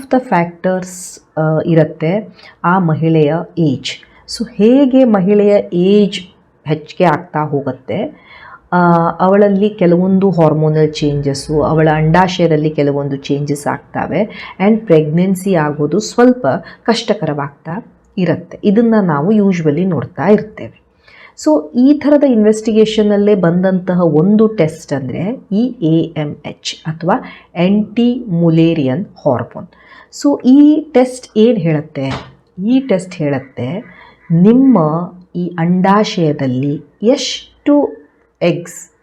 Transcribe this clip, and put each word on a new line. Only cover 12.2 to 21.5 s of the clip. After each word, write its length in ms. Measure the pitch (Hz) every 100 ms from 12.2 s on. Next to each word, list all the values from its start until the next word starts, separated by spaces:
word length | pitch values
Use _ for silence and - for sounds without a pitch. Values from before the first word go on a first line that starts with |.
| 185 180 170 156 151
ಕೆಲವೊಂದು 460 | 156 143 143 143 139
ಚೇಂಜಸ್ 500 | - 143 143 143 139
ಆಗ್ತವೆ 880 | 127 - - - 160 214 - - - 196
and 100 | 220
ಪ್ರೆಗ್ನೆನ್ಸಿ 800 | 220 156 151 165 185 185 190
ಆಗೋದು 460 | 175 151 143 147 196
ಸ್ವಲ್ಪ 460 | 214 - 247 247 - - - -
ಕಷ್ಟಕರವಾಗ್ತಾ 1040 | - 226 - 208 156 147 143 - 160 180 - _ _ -
ಇರುತ್ತೆ. 400 | 175 - - -
ಇದನ್ನ 300 | 180 196 233 202
ನಾವು 300 | 185 143 160
usually 520 | 220 196 175 156 143
ನೋಡ್ತಾ 440 | 190 160 135 - 156
ಇರ್ತೇವೆ. 560 | 208 - - 113 - _ _ _ - - -
So 280 | 311